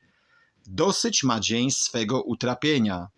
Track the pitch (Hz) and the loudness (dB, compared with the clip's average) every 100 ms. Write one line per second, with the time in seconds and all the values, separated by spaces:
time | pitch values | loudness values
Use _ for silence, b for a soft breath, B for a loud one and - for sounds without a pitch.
0 | b b b b b b - 95 180 - | b b b b b b -10 0 2 2
1 | - - 131 110 98 113 131 135 - 127 | 0 2 2 2 0 0 0 0 -2 -2
2 | 110 127 - 117 123 - 151 147 107 90 | 0 0 -2 -2 -2 -2 0 2 2 0
3 | 92 | -6